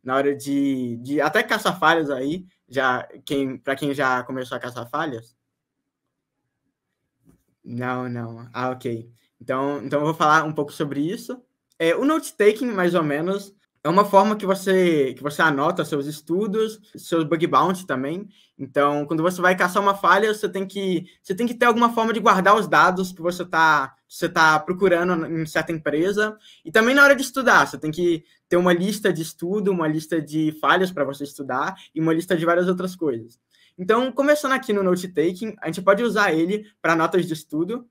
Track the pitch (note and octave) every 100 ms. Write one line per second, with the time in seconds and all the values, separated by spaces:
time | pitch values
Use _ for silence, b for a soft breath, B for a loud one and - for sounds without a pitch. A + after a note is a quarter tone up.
0 | B2+ C3+ C#3+ C3+ C3 C#3 C#3 C3 B2 A#2
1 | B2+ D3 D3 G#3 A#3+ G#3+ G3+ F3+ D#3+ E3
2 | D3 C3 C#3 F3+ - b _ C3 C3 B2
3 | - - - C#3 C3+ C3 - C3+ D3 C#3
4 | C3 B2+ B2 C3 B2+ B2 B2 A#2+ A#2 D3
5 | D#3+ A2+ A#2 _ _ _ _ _ _ _
6 | _ _ _ _ _ _ _ _ _ _
7 | _ _ _ _ _ _ - A#2+ B2+ B2+
8 | B2+ A#2+ A#2 A#2 A#2 B2 B2+ B2 B2 A#2
9 | A2+ _ _ _ B2 C3 C#3 C#3+ B2 C#3+
10 | D3+ D#3 D#3 D#3 D3+ D#3 C#3+ - D3 C3+
11 | D#3 A#3 - B3+ _ _ _ _ E3 E3
12 | C4+ D#4+ D4+ - G#3 G#3+ B3 G3+ F3+ F3
13 | D3+ C#3+ E3+ G3 G3 _ _ _ D3 F#3
14 | G3 F#3+ G#3 G#3+ F#3 F#3 F#3+ F#3+ F3+ D#3
15 | C3 C3 C#3 D3+ D#3+ C#3 D3+ F3+ D#3 D3
16 | C#3 D#3 - F3 G#3+ G#3+ A3 G#3+ b -
17 | - E3+ D#3 E3 D#3+ C3+ E3 F#3 - C3
18 | C3+ F3 G#3 b b - C3 C#3+ C#3+ D3
19 | D3 D#3+ E3+ F3+ F3+ F#3 F3+ G3 G3+ G3
20 | E3+ F#3+ G#3+ G#3+ G3 F#3 F#3+ G3+ F#3+ F3
21 | B B - F#3 A#3+ A#3+ A#3+ A#3 A#3 A#3
22 | A3+ A3 G#3 F#3+ F#3+ G#3+ F3 D3+ E3+ F#3
23 | F#3 - E3 F3+ F3 D#3+ D#3+ D3+ C3+ _
24 | _ - E3+ F3+ D#3+ D#3 - F#3 F#3+ E3+
25 | F3+ F3 D#3 D#3+ D#3 E3 D#3+ D#3+ D3+ D3
26 | F3+ G3+ G#3+ G#3+ b b D#3+ A3 A3+ C#4
27 | C#4+ C4 C4 - A#3 F#3+ C#3 C3+ D#3 D#3
28 | F3 D#3+ b b _ F3+ F3+ F3 F#3+ G#3+
29 | G#3 D#3 D#3+ - F3 G#3 G3 F3+ D#3 D#3
30 | D#3 E3 D3 D#3 D#3 D3+ C#3 F3 F#3 F3+
31 | C3+ C#3 C#3+ - C3+ B2+ D#3+ F#3 B D#3
32 | D#3+ D#3+ F3+ F3 E3+ E3+ F3+ F#3 F#3 -
33 | D#3+ A#2 A2+ _ _ b b - F#3 A3+
34 | C4 C4 C#4 D4 C4+ C4 B3+ G3+ F#3+ F3+
35 | F#3 D3+ E3 F3+ A3 G#3 D#3+ E3 F#3 G3
36 | A#3+ G3+ G3+ D#3+ E3+ G#3+ G#3+ B D#3+ E3
37 | E3 F#3 D3 D#3+ - D3+ F3 A#3+ -